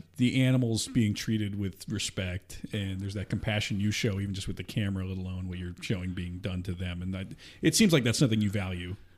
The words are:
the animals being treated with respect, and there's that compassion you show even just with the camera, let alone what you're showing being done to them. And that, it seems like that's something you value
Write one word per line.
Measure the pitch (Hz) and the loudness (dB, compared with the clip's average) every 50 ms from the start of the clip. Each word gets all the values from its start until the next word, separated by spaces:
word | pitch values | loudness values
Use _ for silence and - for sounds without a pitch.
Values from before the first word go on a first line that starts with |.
| - _ _ | -10 _ _
the | - 127 123 - 131 131 | 2 2 4 6 6 4
animals | 127 131 131 123 113 113 107 - - | 6 6 4 4 2 2 0 -2 0
being | - 127 113 104 104 | 2 2 4 4 2
treated | - - - 113 110 104 101 101 101 | 0 -2 0 0 0 0 -2 -2 -2
with | 101 95 90 - - - | -4 -4 -6 -8 -8 -6
respect, | 110 98 - - - - 95 90 90 92 - - - - - - - | -4 -4 -4 -4 -4 -4 -4 -4 -4 -6 -8 -10 -14 -12 -10 -6 -4
and | 110 98 95 95 92 | -4 -2 -2 -4 -4
there's | 98 98 98 | -6 -6 -6
that | 104 90 - | -6 -6 -4
compassion | - 101 - - 107 104 104 - 110 98 | -4 -2 -2 0 -2 0 0 0 0 0
you | 101 107 | 2 0
show | 104 - - 120 95 98 | 0 2 0 0 0 0
even | 98 101 95 | -2 -2 -4
just | 95 - | -4 -6
with | - 95 | -6 -6
the | - 92 | -8 -8
camera, | - - 117 104 98 98 92 92 | -6 -4 -2 -2 0 -2 -2 -4
let | 92 95 92 | -4 -6 -6
alone | 92 92 92 92 92 92 | -6 -6 -6 -6 -6 -6
what | 90 90 | -6 -6
you're | 90 87 87 - - | -6 -8 -8 -8 -4
showing | - 120 90 90 92 90 | -4 -4 -2 -2 -4 -4
being | 95 87 87 90 90 | -4 -6 -6 -6 -6
done | 95 101 92 90 90 | -6 -4 -4 -4 -4
to | 98 90 | -4 -6
them. | 87 95 90 87 87 90 | -4 -4 -6 -6 -6 -6
And | 92 95 | -6 -6
that, | 92 95 98 - - - - - - | -6 -6 -8 -12 -14 -18 -20 -6 0
it | - - 175 | 2 4 6
seems | - 226 202 160 | 6 6 8 8
like | 143 113 | 6 6
that's | 120 113 - | 6 4 4
something | 156 120 110 110 | 4 4 4 4
you | 107 101 | 2 2
value | 95 107 95 92 92 87 90 87 95 - - - - | 0 0 -2 -2 -4 -6 -6 -8 -8 -10 -12 -16 -20